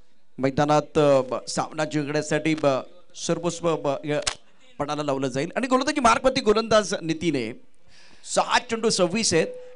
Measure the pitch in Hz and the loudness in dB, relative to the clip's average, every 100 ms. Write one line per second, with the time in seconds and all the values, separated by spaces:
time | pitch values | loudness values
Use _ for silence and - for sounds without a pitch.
0 | - - - - 131 139 147 151 147 - | -20 -20 -18 -4 -2 0 4 4 2 2
1 | 143 135 127 117 - - 131 151 156 151 | 6 6 4 -4 -6 -6 -6 -4 -2 -2
2 | 139 151 139 151 151 156 143 131 - - | -2 -2 -2 -2 0 0 2 0 -4 -16
3 | - - - 165 170 170 170 156 143 135 | -18 -12 -4 -2 -2 -2 -2 -2 -2 -4
4 | 151 147 - - - - - - 143 147 | -4 -4 -4 -10 -16 -20 -20 -8 -6 -4
5 | 151 135 135 123 170 - 247 254 277 302 | -2 -2 -2 -4 -4 -4 0 0 2 2
6 | 240 240 247 262 208 208 226 220 196 196 | 4 4 2 2 2 2 4 2 2 -4
7 | 165 156 170 139 113 127 - - - - | -4 -2 0 0 -4 -8 -16 -20 -20 -20
8 | - - - - 170 233 240 226 220 - | -20 -18 -4 -2 2 0 0 -2 0 2
9 | 175 202 220 165 - - - | 0 2 0 0 0 -6 -16